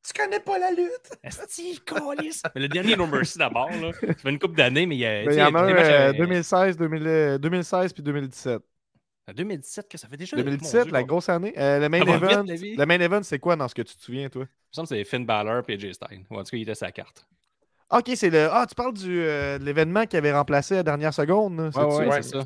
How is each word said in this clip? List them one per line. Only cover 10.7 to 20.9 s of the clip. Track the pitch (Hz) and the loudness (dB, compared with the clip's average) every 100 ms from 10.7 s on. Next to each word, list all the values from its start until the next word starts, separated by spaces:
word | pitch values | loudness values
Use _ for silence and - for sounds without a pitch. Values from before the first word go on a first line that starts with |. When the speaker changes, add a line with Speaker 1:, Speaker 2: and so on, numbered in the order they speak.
| 233 | 0
Speaker 2:
mon | |
Dieu, | 240 | 2
Speaker 3:
la | 147 | 0
Speaker 2:
qu'on | 127 | 0
Speaker 3:
grosse | 165 - | -2 0
année. | 170 202 - | -2 -2 -2
Euh, | 139 143 | 2 2
le | 151 | 2
main | 170 | 4
Speaker 2:
ça | |
va | 175 170 | 4 4
vite, | 185 | 4
Speaker 3:
event, | 202 196 | 2 0
Speaker 2:
la | |
vie. | 170 202 214 | -8 -8 0
Speaker 3:
le | 147 | 2
main | 175 | 4
event, | 175 208 | 4 0
c'est | - 139 | -2 -4
quoi | 170 165 | 0 0
dans | 127 | -2
ce | |
que | - | -6
tu | 110 - | -10 -12
te | |
souviens, | - 127 135 | -12 -8 -8
toi ? | 127 | -8
Speaker 2:
Il | 131 | -12
me | _ _ | _ _
semble | - 165 | -12 -6
que | |
c'est | 110 | -6
Finn | 101 123 117 | -4 -6 -2
Balor | 107 107 120 | -2 0 -2
puis | 123 | -4
A | 101 | -8
J | 98 | -8
Styles. | 90 - 98 95 | -12 -16 -18 -14
Ou | 104 | -12
en | |
tout | 95 | -10
cas, | 120 | -8
il | |
était | 110 107 | -8 -8
sa | 87 | -8
carte. | - - _ _ _ _ _ _ _ _ | -10 -18 _ _ _ _ _ _ _ _
Speaker 3:
OK, | 240 240 247 | 0 0 0
c'est | 185 | 4
le, | 160 156 | 6 6
ah, | 214 240 | 2 0
tu | |
parles | - 247 | -2 -6
du, | 208 185 175 | -6 -4 -2
euh, | 160 147 139 139 | 0 -2 -2 -4
de | |
l'événement | 139 147 160 196 226 | -2 2 2 2 2
qui | 170 | 2
avait | 147 | 2
remplacé | 143 143 143 - | 2 2 2 2
la | 190 | 0
dernière | 160 | 0